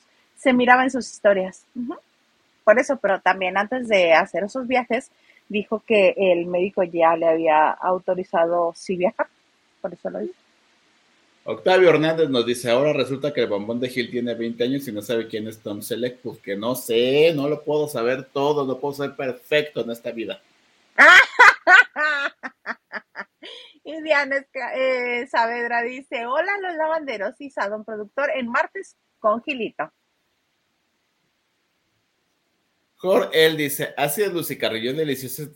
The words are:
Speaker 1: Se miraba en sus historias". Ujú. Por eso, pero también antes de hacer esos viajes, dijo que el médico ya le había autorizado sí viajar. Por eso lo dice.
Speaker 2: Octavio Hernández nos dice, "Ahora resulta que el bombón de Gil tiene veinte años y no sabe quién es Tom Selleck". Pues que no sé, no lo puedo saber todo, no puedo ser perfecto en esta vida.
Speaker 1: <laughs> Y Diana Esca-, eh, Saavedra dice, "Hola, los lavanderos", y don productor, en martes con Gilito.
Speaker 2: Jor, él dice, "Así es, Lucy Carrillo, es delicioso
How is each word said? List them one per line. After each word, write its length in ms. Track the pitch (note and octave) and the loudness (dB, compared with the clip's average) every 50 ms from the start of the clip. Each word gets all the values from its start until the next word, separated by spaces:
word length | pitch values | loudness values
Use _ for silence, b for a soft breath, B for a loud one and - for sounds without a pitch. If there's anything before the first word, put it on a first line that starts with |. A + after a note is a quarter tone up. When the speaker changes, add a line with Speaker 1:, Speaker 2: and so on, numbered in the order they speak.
| _ _ _ _ _ _ _ | _ _ _ _ _ _ _
Speaker 1:
Se 160 | - - C4+ B3 | -2 0 2 2
miraba 300 | B3 B3 A#3+ B3 B3+ C4 | 4 6 6 6 6 4
en 80 | C4+ | 0
sus 180 | C4 B3 A3 - | -2 -4 -6 -8
historias". 540 | - - - G3+ G3 F#3 F#3 F#3+ - - _ _ _ | -10 0 2 2 2 2 0 -4 -10 -14 _ _ _
Ujú. 200 | B3 A#3+ C4 F4 - _ _ _ _ _ _ _ _ _ _ _ _ _ | -10 -10 -10 -12 -14 _ _ _ _ _ _ _ _ _ _ _ _ _
Por 120 | G#3+ G#3+ | 4 4
eso, 200 | B3 - - C4+ | 4 2 0 -2
pero 240 | - - F#3+ F#3+ F3 | -2 0 -2 -2 0
también 360 | - G3 F#3+ F#3+ F#3 F#3 F#3+ | 0 0 0 0 -2 -2 -2
antes 300 | G3 G#3 - B3+ B3+ A#3+ | -2 -2 -2 -4 -6 -2
de 260 | A3 G#3 F#3+ F3 E3 D#3+ | 2 2 4 6 6 6
hacer 300 | D#3+ G3 - - E3+ G3+ | 4 4 2 -2 -6 -6
esos 240 | G#3 - C4 B3 | -4 -6 -8 -4
viajes, 420 | A#3 B3+ B3 A#3+ - A3+ C4 - - b b b b b b b | -2 -2 -2 -2 -2 -4 -6 -6 -10 b b b b b b b
dijo 340 | - G3 G#3 G3 - A3 G#3 - | -6 -6 -6 -4 -4 -6 -8 -2
que 260 | - A3 G#3 F#3 F3 - | 0 2 4 4 4 4
el 280 | G3 G3 F#3 F3 E3+ F3 | 2 2 2 2 2 0
médico 380 | F3+ F3+ F3 F#3 G3+ - G3+ F#3 | -2 -2 -2 -2 -2 -2 -2 -4
ya 320 | E3+ E3+ E3+ E3 E3 E3+ | -2 0 2 2 2 2
le 120 | E3 E3 | 2 2
había 420 | E3 D#3+ E3 E3 D#3+ D3+ D#3 D3+ B2 | 2 2 2 2 2 4 4 4 2
autorizado 1040 | - - - F3+ F#3 F3+ - F#3+ F#3 F3+ F#3+ - G3+ E3+ E3 E3+ F3 F3 E3+ E3+ E3+ | 0 -2 -2 -2 -2 -2 -2 -4 -4 -4 -4 -2 0 0 0 2 0 0 -2 -2 -4
sí 220 | - - - F#3 | -8 -8 -8 -4
viajar. 300 | F3 F3 A3 - - D#4 - _ _ _ _ _ _ _ _ _ _ | -2 -2 -2 -2 -4 -6 -8 _ _ _ _ _ _ _ _ _ _
Por 120 | - F3+ F3 | -12 -12 -10
eso 160 | - - F#3 | -12 -12 -10
lo 100 | F3 F#3 | -8 -8
dice. 140 | G#3+ - - _ _ _ _ _ _ _ _ _ _ _ _ _ _ _ _ _ _ _ _ _ _ | -10 -10 -12 _ _ _ _ _ _ _ _ _ _ _ _ _ _ _ _ _ _ _ _ _ _
Speaker 2:
Octavio 440 | - A2 - - F3+ F#3 F#3 F#3 E3 | -10 -10 -2 0 2 4 6 8 6
Hernández 400 | D3+ D3 D#3 D#3+ D#3+ E3 D#3+ C#3+ | 6 6 2 0 0 0 0 2
nos 160 | C3 A#2+ A2+ | 2 0 0
dice, 240 | A#2+ A#2+ - B2+ A#2+ | 0 -4 -2 0 0
"Ahora 220 | A#2 C3 C#3+ D3+ C#3+ | 2 2 2 2 0
resulta 400 | C3+ A#2+ B2 C#3 C3+ D3+ C#3+ - | 0 -2 -4 -4 -4 -6 -4 -2
que 80 | B2+ | -2
el 60 | A2+ | -2
bombón 320 | G2 G#2 G2+ G#2 A2+ A#2 B2 | -2 -2 -4 -4 -6 -6 -4
de 100 | C3 B2 | -6 -4
Gil 220 | - B2+ A#2 - | -4 -6 -6 -4
tiene 220 | A#2+ A#2+ A#2+ A#2+ A2+ | -6 -6 -4 -4 -6
veinte 280 | A2+ A#2 A#2 A#2 A#2 A#2+ | -6 -6 -8 -4 -4 -2
años 220 | B2+ C#3 C#3 C#3 | -2 -2 -4 -6
y 40 | B2+ | -8
no 100 | G#2 G#2 | -10 -10
sabe 260 | G#2 - A#2 A2+ A2 | -6 -4 -4 -4 -4
quién 200 | - A2 G#2+ G#2+ | -6 -8 -8 -8
es 120 | A2 A2 - | -10 -12 -12
Tom 220 | - G#2+ G#2 G#2 | -12 -12 -10 -10
Selleck". 380 | - - A2+ A2 A#2+ B2 - - | -8 -8 -6 -4 -4 -6 -6 -10
Pues 180 | - A2+ - - | -12 -14 -14 -12
que 160 | - F#2+ G2 | -10 -8 -8
no 180 | G2+ A2 A#2+ B2+ | -4 -4 -4 -4
sé, 580 | B2+ - - A2+ A#2 B2 B2+ C#3 D3 D#3 E3+ D#3+ | -4 -4 -2 0 2 2 4 4 4 4 4 4
no 140 | C#3 C#3 | 2 -2
lo 160 | D3 D3+ D3 - | -2 -4 -4 -2
puedo 240 | D3+ D3 D3+ D3+ | -2 -2 -2 -2
saber 380 | D3 - A#2 A#2 B2 C3 C3+ C3 | -2 -4 -2 -2 -2 -2 -4 -6
todo, 400 | - - C#3 C#3 D3 D3+ D3 C3+ | -8 -4 -2 0 0 0 0 -2
no 120 | C3 B2+ | -2 -4
puedo 160 | C3 C#3+ C#3+ C#3 | -4 -6 -6 -6
ser 220 | C#3+ C#3+ C#3 - | -6 -8 -8 -6
perfecto 680 | - C#3 B2+ A#2+ - - - D3+ D3+ D3 - - B2+ | -8 -8 -8 -8 -10 -4 0 0 0 0 -2 -6 -6
en 100 | A2+ A2+ | -6 -6
esta 200 | A#2 - - A#2+ | -8 -8 -10 -10
vida. 300 | A2+ A2+ G#2+ F#2+ - - _ _ _ _ _ _ _ _ _ _ _ | -8 -8 -8 -8 -10 -12 _ _ _ _ _ _ _ _ _ _ _
Speaker 1:
<laughs> 1400 | - C#4+ E4 F4+ G4 B4 - - - G#4+ B4+ - - - E4+ F#4 F4 E4+ - _ D4 D4+ D#4 D4 C#4+ C#4 D4+ - _ - B3+ - _ _ G#3 A#3 - _ _ F3+ G#3+ - _ _ - G3+ - _ _ B A4+ A4+ B4+ B4 B B D4 _ | 6 8 10 10 10 8 6 4 6 8 8 6 6 6 8 8 8 8 6 _ -4 -4 -2 -2 -4 -4 -6 -8 _ -16 -18 -18 _ _ -12 -12 -12 _ _ -14 -14 -14 _ _ -18 -18 -18 _ _ B -20 -20 -20 -20 B B _ _
Y 160 | C#4+ D#4 D#4+ D#4 | -14 -12 -10 -4
Diana 320 | D#4+ D4 C#4+ C#4+ C4+ C#4 | -2 0 0 0 -2 -4
Esca-, 360 | C#4 C4+ _ - C4 A#3+ - - | -6 -6 _ -10 -10 -8 -6 -4
eh, 500 | C4 C4 C4 B3+ B3 B3 B3 A#3+ A#3+ C#4 | -2 0 0 0 -2 -2 -4 -4 -6 -6
Saavedra 540 | - - C4 A3+ A3+ A#3+ A#3+ A#3 A3+ - A#3 | -2 -2 0 0 0 -2 -4 -4 -2 -2 -2
dice, 460 | A#3 B3 B3+ C#4 C4+ _ D4 A#3 A#3 | -4 -4 -8 -12 -12 _ -8 -8 -6
"Hola, 240 | A#3+ C4+ D#4 F4 G4 G4+ G4+ | -4 -2 -2 -2 -2 -4 -6
los 140 | F#4 F4+ E4 | -6 -8 -4
lavanderos", 580 | D#4 D#4 D#4 D#4+ D#4+ D4 C4+ A3+ - F#3+ A#3+ - - | -4 -2 -2 -2 -4 -6 -8 -8 -8 -8 -8 -8 -12
y 100 | C#4+ C4+ | -16 -12
don 340 | - D4 G#3 G3+ G#3+ G#3+ G#3 | -8 -8 -6 -6 -6 -8 -10
productor, 460 | A3+ A3 G#3 G#3+ G3+ _ C4+ C#4+ C#4 - | -12 -12 -12 -12 -10 _ -4 -4 -4 -4
en 120 | C4 A#3+ | -6 -6
martes 480 | A3+ B3 D4 F#4 - - G4 F4+ - _ _ _ _ _ _ | -2 -2 -2 -2 -4 -8 -14 -16 -16 _ _ _ _ _ _
con 220 | - G#3+ G#3+ A#3 - | 0 0 0 0 -4
Gilito. 480 | D#4 C#4 A#3+ G#3 C#3+ - - D3+ - _ _ _ _ _ _ _ _ _ _ _ _ _ _ _ _ _ _ _ _ _ _ _ _ _ _ _ _ _ _ _ _ _ _ _ _ _ _ _ _ _ _ _ _ _ _ _ _ _ _ _ _ _ _ _ _ _ _ _ _ _ | -8 -8 -6 -8 -8 -8 -10 -10 -10 _ _ _ _ _ _ _ _ _ _ _ _ _ _ _ _ _ _ _ _ _ _ _ _ _ _ _ _ _ _ _ _ _ _ _ _ _ _ _ _ _ _ _ _ _ _ _ _ _ _ _ _ _ _ _ _ _ _ _ _ _
Speaker 2:
Jor, 340 | _ - F#3 G3 C4 C#4+ - - | _ 0 2 2 2 2 2 2
él 240 | D#3+ D#3+ D#3+ D#3 | 4 4 4 2
dice, 380 | D3+ D3 C#3 - - C#3+ - - | 0 -2 -4 -4 -4 -6 -6 -4
"Así 240 | B2+ - D3+ - G#3+ | -4 -2 -2 0 -2
es, 100 | G#3 F#3+ | -2 -2
Lucy 260 | F3 D#3+ D3 - C3 - | -2 -4 -6 -6 -6 -4
Carrillo, 320 | A#2+ G#2+ A2 A2 A2+ B2+ | -4 -4 -4 -4 -4 -4
es 60 | C#3 | -4
delicioso 540 | D#3+ D#3+ D3 C3 - C3 A#2+ - - D3 - - | -2 -4 -4 -4 -6 -8 -10 -12 -12 -14 -16 -18